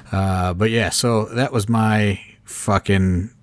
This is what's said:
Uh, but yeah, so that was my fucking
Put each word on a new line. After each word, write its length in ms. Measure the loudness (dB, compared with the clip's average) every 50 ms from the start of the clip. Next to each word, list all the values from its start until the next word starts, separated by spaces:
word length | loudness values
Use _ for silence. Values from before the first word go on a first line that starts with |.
| -12 -6 -2
Uh, 400 | -2 0 0 0 0 0 -2 -2
but 160 | 0 0 0
yeah, 180 | 2 0 0 0
so 340 | 0 0 0 2 2 0 0
that 260 | -2 -2 -2 -2 -2 -2
was 160 | -2 -2 0
my 520 | 0 2 2 2 2 2 2 0 0 -2 -6 -14 -20 -20 _
fucking 840 | -16 -14 -8 -4 -2 0 0 0 2 2 2 2 2 2 0 -2 -4 -10 _